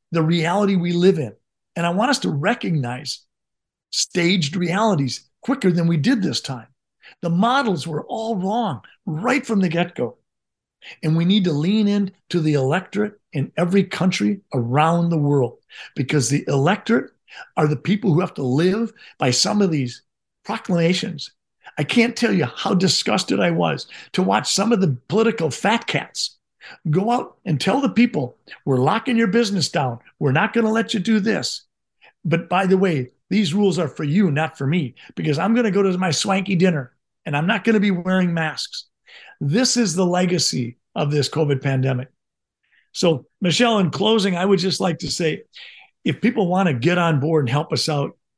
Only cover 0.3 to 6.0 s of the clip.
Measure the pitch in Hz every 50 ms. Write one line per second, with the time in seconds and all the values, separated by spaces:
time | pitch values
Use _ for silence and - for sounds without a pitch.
0.3 | 170 170 156 165 175 202 208 196 202 185 170 175 170 175 175 190 185 160 139 110
1.3 | - _ _ _ _ _ _ _ _ - 170 170 175 190 220 277 269 - - 185
2.3 | 160 139 143 190 240 247 - 196 170 151 127 120 123 131 147 135 - - _ _
3.3 | _ _ _ _ _ _ _ _ _ _ _ _ - - - - - 180 170 175
4.3 | 190 196 156 139 156 196 180 165 170 196 220 220 202 151 139 123 - - - _
5.3 | _ _ - - 269 285 - 190 165 175 165 170 170 160